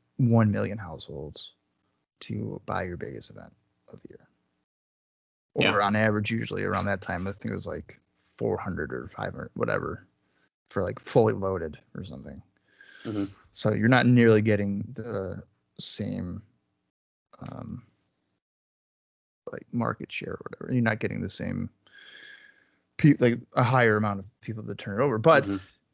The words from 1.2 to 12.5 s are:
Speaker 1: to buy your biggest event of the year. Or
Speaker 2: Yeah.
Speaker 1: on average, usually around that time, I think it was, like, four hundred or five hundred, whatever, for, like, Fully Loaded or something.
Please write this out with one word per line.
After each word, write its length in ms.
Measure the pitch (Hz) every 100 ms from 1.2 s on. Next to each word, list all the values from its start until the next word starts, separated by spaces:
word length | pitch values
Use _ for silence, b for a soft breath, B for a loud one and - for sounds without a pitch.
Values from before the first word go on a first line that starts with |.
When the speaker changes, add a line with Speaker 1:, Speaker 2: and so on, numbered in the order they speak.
| 76 - - _ _ _ _ _ _ -
Speaker 1:
to 380 | - 104 104 95
buy 200 | 101 95
your 120 | 92 87
biggest 320 | - 60 -
event 240 | 55 - _ _ _ _
of 80 | -
the 80 | -
year. 200 | - _ _ _ _ _ _ _ _ _ _ _ _ _
Or 100 | -
Speaker 2:
Yeah. 220 | 101 101 101
Speaker 1:
on 80 |
average, 360 | 107 110 104 104
usually 340 | 113 110 101
around 220 | 98 98 98
that 160 | 98
time, 240 | 98 90 95
I 60 |
think 200 | 101 110
it 20 |
was, 120 | 95 85
like, 340 | 78 - - _ _ _
four 280 | - 113 98
hundred 380 | - 82 76
or 160 | 64 64
five 200 | - -
hundred, 160 | - -
whatever, 540 | - 55 52 73 - - _ _ _ _ _ _
for, 120 | 98
like, 160 | 92 123
Fully 340 | - 135 110
Loaded 440 | 104 95 92 80 - _
or 80 | -
something. 380 | 95 69 - 67 -